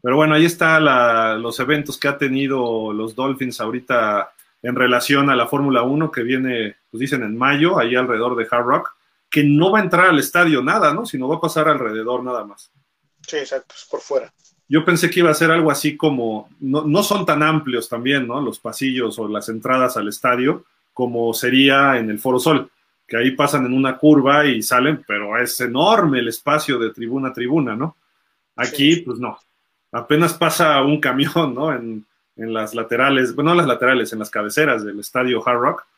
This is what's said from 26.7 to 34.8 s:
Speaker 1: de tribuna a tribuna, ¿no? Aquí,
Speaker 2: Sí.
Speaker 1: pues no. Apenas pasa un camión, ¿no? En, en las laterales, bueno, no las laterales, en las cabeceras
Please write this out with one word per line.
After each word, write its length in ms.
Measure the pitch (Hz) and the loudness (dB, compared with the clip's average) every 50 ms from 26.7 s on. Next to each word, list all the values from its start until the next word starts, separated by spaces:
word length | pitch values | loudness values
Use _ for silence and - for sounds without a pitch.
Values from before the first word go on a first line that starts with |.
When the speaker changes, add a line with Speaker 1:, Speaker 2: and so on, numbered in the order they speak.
| 135 120 | -2 -2
Speaker 1:
de 120 | 113 110 | -2 -4
tribuna 380 | 107 - 117 117 120 135 135 131 | -6 -8 -10 -6 -6 -4 -6 -6
a 40 | 131 | -6
tribuna, 420 | - 123 123 143 165 143 120 107 | -6 -4 -2 0 0 0 -2 -4
¿no? 200 | 110 139 165 - _ _ _ _ _ _ _ _ _ _ _ _ | -6 -6 -8 -8 _ _ _ _ _ _ _ _ _ _ _ _
Aquí, 400 | - 120 117 - - 139 147 170 | -6 -6 -6 -2 0 2 2 2
Speaker 2:
Sí. 40 | 165 | 2
Speaker 1:
pues 180 | 170 127 120 110 | 0 -8 -8 -6
no. 200 | 123 113 101 - _ _ _ _ _ _ _ _ _ _ - | -6 -10 -10 -12 _ _ _ _ _ _ _ _ _ _ -10
Apenas 420 | 117 117 - 147 151 170 165 170 | -10 -2 0 2 2 2 2 0
pasa 480 | - 175 160 156 - 175 156 147 139 135 | 0 -2 0 2 2 2 4 4 4 4
un 180 | 143 151 147 | 2 2 0
camión, 540 | 147 135 123 131 139 - - 170 160 143 120 | 0 0 0 0 -2 0 0 0 0 0 -2
¿no? 180 | 123 147 156 147 | -4 -4 -4 -4
En, 320 | 120 117 117 113 107 107 _ _ _ _ _ _ | -4 -6 -8 -10 -12 -14 _ _ _ _ _ _
en 160 | - 110 113 113 | -12 -8 -6 -4
las 220 | 110 107 107 120 | -6 -6 -6 -6
laterales, 600 | 117 113 - 117 117 131 139 139 135 127 123 123 | -8 -6 -4 0 2 2 2 4 2 0 0 -2
bueno, 160 | 135 147 156 | 0 0 2
no 60 | 175 | 4
las 100 | 175 165 | 4 4
laterales, 460 | 135 120 117 123 123 131 123 110 - - | 2 0 0 2 2 2 2 0 -2 -6
en 60 | 110 | -8
las 120 | 107 - | -10 -8
cabeceras 540 | - 110 104 104 - 151 156 147 127 110 | -6 -6 -6 -4 0 0 2 2 2 -2